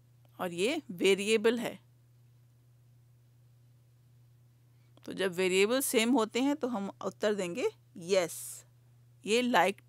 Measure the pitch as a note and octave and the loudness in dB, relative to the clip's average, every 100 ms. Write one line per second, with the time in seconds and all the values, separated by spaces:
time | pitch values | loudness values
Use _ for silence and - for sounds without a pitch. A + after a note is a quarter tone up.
0 | _ _ _ - F#3 E3+ G#3 D#4 - F3 | _ _ _ -10 -8 -2 -2 -2 -6 0
1 | F#3+ G3 G3+ A3 A3+ A#3+ G#3 - _ _ | 2 4 4 2 2 0 -2 -10 _ _
2 | _ _ _ _ _ _ _ _ _ _ | _ _ _ _ _ _ _ _ _ _
3 | _ _ _ _ _ _ _ _ _ _ | _ _ _ _ _ _ _ _ _ _
4 | _ _ _ _ _ _ _ _ _ - | _ _ _ _ _ _ _ _ _ -20
5 | - - F#3+ F3 F#3 F#3 G3+ B3+ C#4 B3 | -12 -4 -4 -2 0 2 2 2 0 0
6 | A3+ B3+ A3 A#3 C4+ D4 C4 A#3 G3 - | 2 2 0 0 0 0 -4 -4 -6 -8
7 | G#3 - G#3+ G3+ F3 F#3 G#4+ - _ - | -8 -2 -2 -2 -4 -4 -6 -6 _ -12
8 | E3+ F#3+ - - - - - _ _ _ | 0 2 0 -4 -14 -16 -20 _ _ _
9 | _ _ F#3 A3+ B3 A#3+ F3+ - | _ _ 0 0 2 4 2 0